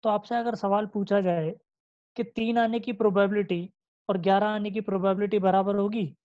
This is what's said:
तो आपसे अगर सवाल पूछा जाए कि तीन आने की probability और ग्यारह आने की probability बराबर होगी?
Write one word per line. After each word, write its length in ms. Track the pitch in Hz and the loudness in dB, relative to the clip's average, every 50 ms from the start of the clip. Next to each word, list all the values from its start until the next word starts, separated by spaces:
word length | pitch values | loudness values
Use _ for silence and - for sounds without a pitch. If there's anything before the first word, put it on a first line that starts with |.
| - | 0
तो 60 | 220 | 0
आपसे 260 | 208 208 208 - 240 | -2 -2 -2 -4 -4
अगर 200 | 233 233 240 226 | -4 -2 -2 -4
सवाल 300 | - - 196 196 208 220 | -4 -2 0 0 0 0
पूछा 360 | 202 - 208 196 - 202 202 | -2 -4 -6 -2 2 2 2
जाए 340 | 190 185 175 170 156 160 220 - _ _ _ _ _ _ _ _ _ _ _ | 2 2 0 0 -2 -4 -6 -8 _ _ _ _ _ _ _ _ _ _ _
कि 80 | - 233 | -8 -8
तीन 340 | 233 _ - 226 226 233 | -6 _ -4 -2 0 2
आने 220 | 233 233 226 226 233 | 2 2 2 0 -2
की 140 | 202 247 233 | -4 -6 -4
probability 800 | - 226 214 180 196 202 196 208 208 202 - 180 170 175 190 _ _ _ _ _ _ _ - | 0 0 2 4 4 2 2 2 -2 -2 -2 -2 -4 -4 -8 _ _ _ _ _ _ _ -4
और 80 | 202 | -2
ग्यारह 300 | 185 165 196 190 196 208 | 0 2 2 2 4 2
आने 240 | 214 214 214 208 208 | 0 -2 -2 -4 -4
की 100 | 196 220 | -4 -6
probability 580 | 208 208 190 190 180 196 190 190 208 202 202 208 | -4 -2 -2 0 2 0 2 0 0 0 0 2
बराबर 360 | 185 190 185 196 190 196 202 | 2 4 4 4 2 2 0
होगी? 420 | 202 196 208 214 233 196 147 - _ | 0 0 0 -2 -2 -4 -4 -6 _